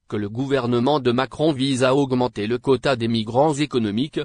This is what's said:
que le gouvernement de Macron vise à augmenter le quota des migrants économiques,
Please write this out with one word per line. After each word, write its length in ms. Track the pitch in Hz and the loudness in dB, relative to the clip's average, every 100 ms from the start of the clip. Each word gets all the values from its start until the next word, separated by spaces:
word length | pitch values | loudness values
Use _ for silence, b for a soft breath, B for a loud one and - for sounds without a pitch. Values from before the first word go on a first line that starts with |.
| - | -10
que 80 | 110 | -6
le 120 | 101 | -6
gouvernement 720 | 110 135 135 120 123 127 151 | -4 -2 0 2 2 2 2
de 100 | 123 | 2
Macron 420 | 120 131 - 156 | 0 -2 -2 0
vise 320 | 131 135 127 | 0 0 2
à 100 | 135 | 2
augmenter 520 | 139 135 127 123 110 104 | 2 2 0 0 -2 -4
le 120 | 120 | -2
quota 380 | - 127 147 127 | 0 0 0 -2
des 120 | 113 | 0
migrants 460 | 117 110 120 156 | -2 0 2 2
économiques, 640 | 143 147 131 107 104 147 156 | 0 -2 -2 0 -2 -4 -6